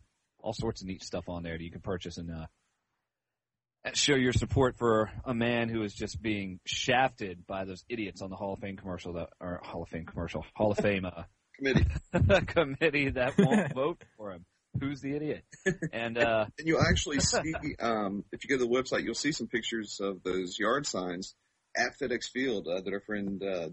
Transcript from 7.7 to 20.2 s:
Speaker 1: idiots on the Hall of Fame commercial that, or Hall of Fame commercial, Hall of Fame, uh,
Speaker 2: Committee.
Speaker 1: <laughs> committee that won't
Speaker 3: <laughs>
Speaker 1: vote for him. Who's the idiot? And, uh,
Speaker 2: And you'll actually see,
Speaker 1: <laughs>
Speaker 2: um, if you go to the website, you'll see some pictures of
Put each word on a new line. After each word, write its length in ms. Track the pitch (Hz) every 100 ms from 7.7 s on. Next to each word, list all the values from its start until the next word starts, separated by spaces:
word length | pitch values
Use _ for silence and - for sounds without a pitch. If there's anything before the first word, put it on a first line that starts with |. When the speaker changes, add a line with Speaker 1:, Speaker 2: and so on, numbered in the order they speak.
| 92 -
Speaker 1:
idiots 340 | 120 101 -
on 80 | 95
the 60 | 95
Hall 160 | 101
of 60 | 95
Fame 160 | 98 95
commercial 380 | 95 90 90
that, 160 | 85 82 -
or 220 | 90 87
Hall 200 | - 87
of 40 | 82
Fame 160 | 82 82
commercial, 400 | - 85 80 78
Hall 180 | - 107
of 80 | 104
Fame, 260 | 104 98 90
uh, 180 | 85 - _ _ -
Speaker 2:
Committee. 300 | 135 127 - - -
Speaker 1:
<laughs> 320 | 175 - 190 -
committee 640 | 170 147 135 160 147 135
that 260 | 127 127 -
won't 360 | 196 208 151
Speaker 3:
<laughs> 0 |
Speaker 1:
vote 300 | 127 147 175 - -
for 160 | 104
him. 120 | 87 87 _ _ 127
Who's 220 | 139 139
the 140 | 135 147
idiot? 280 | 151 104 - - 190 - 165
And, 240 | 113 117 117
uh, 280 | 117 113 107 -
Speaker 2:
And 80 | 160
you'll 160 | 151 160
actually 320 | 175 175 139
see, 320 | - 226 160 160
Speaker 1:
<laughs> 180 | 151 -
Speaker 2:
um, 440 | 117 110 101 101 -
if 120 | -
you 60 | - 135
go 80 |
to 60 | 120
the 0 |
website, 340 | 127 127 117
you'll 120 | 104 117
see 160 | 143
some 160 | 156 113
pictures 520 | 117 - 113 104 -
of 220 | 98 92